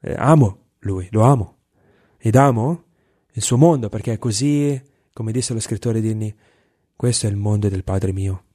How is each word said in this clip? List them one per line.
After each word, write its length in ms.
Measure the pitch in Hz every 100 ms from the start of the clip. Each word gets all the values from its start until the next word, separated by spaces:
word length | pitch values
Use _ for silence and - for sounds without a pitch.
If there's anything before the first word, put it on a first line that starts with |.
Eh, 120 | - -
amo 420 | - 160 113 98 _ _
Lui, 240 | 98 95 92
lo 100 | 107
amo. 360 | 117 139 92 _ _ _ _ _ _ _
Ed 180 | 113 113
amo 500 | 139 113 123 170 _ _ _ _ _
il 100 | -
suo 120 | - 123
mondo, 320 | 160 147 110
perché 260 | 107 110
è 40 | 110
così, 640 | 123 104 143 147 143 135 131 _ _
come 180 | - 110
disse 220 | 113 -
lo 60 | 113
scrittore 420 | - 110 120 113
Dinny, 320 | 110 110 107 - _ _ _ _ _ _
"Questo 320 | 123 117 110
è 20 |
il 60 | 101
mondo 340 | 104 104 104
del 140 | 95
Padre 280 | - 95 95
mio." 340 | 95 98 95 _